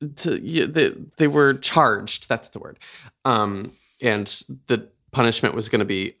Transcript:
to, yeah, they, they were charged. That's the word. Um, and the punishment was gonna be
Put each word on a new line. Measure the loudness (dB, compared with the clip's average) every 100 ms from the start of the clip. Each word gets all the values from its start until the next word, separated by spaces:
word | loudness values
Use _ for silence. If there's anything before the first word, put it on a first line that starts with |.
| -12 -6
to, | -4 -4
yeah, | -2 -2 0
they, | 2 0 -2 -10 0
they | 2
were | 4 4
charged. | 2 2 4 4 2 -2 -8 -4
That's | -4 -6
the | -14
word. | -16 -18 -20 -20 -20 _
Um, | 0 2 2 -2 -10 -16 _ _
and | 0 0 0 -2 -2 -10 -2
the | -2 -2 _ _
punishment | 2 2 2 0 -2
was | -2
gonna | 0
be | 0 -2 -4 -2